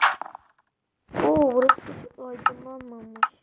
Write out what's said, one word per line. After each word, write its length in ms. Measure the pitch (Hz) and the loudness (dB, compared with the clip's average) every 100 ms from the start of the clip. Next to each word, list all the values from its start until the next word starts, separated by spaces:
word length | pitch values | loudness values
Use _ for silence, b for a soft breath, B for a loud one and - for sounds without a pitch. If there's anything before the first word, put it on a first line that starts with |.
| - - - - _ _ _ _ _ _ _ - | 0 0 -12 -16 _ _ _ _ _ _ _ 0
Oo, 280 | 285 311 277 | 2 4 4
burası 240 | 247 262 269 | 6 4 4
hiç 420 | - - - - | -2 -14 -16 -16
aydınlanmamış. 1040 | 254 247 - 247 254 262 247 233 220 220 - _ | -14 -2 -2 -2 -14 -14 -14 -16 -18 -6 -6 _